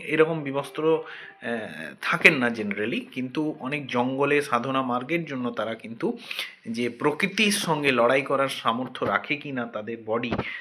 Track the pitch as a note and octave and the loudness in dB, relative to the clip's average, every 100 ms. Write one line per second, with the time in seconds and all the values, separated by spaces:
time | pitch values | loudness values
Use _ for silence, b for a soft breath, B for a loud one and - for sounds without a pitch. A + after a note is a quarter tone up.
0 | - D#3 D#3+ D#3+ C#3 C#3 C#3 - D#3 D#3 | 0 4 4 2 -4 -4 -4 0 2 2
1 | - B B B A#2+ A2+ G2 D#2+ D2+ - | -2 B B B -6 -4 -6 -10 -12 -6
2 | - E3+ F3+ C#3 A#2+ A2 G#2 G2 A2 B2+ | -2 6 8 8 2 0 -2 -2 -2 -2
3 | - C3 B2+ D#3 D3+ - C#3 D3 B2+ B2 | -6 -6 -4 -2 -2 -4 -4 -6 -2 0
4 | B2+ C3+ C#3+ D3 C#3+ A#2+ C3 C3+ B2+ B2 | 2 2 4 4 2 0 2 0 0 -2
5 | D3 E3+ D3+ C3 A#2+ A#2 G#2+ A2+ A2 A2+ | 0 -4 -2 -4 -4 -2 -4 -4 -10 -4
6 | A#3 A#3 B B B B A#2 A2+ A#2+ - | -4 -4 B B B B -8 -2 -2 0
7 | D3+ D3 F#3+ G3 G#3 G3+ F3 D3+ C#3+ B2 | -2 0 0 2 2 2 0 2 2 4
8 | A#2+ C3+ C#3 C3+ C3+ - A#2+ A#2+ B2 - | 6 4 2 0 0 -2 -2 -2 -4 -4
9 | G#2+ G2+ - C#3+ D3 C3 A#2 G#2+ G#2+ A2+ | 0 0 0 -6 -4 -6 -4 -6 -6 -6
10 | A2 A2+ B2 G#2 B B | -2 -2 0 -2 B B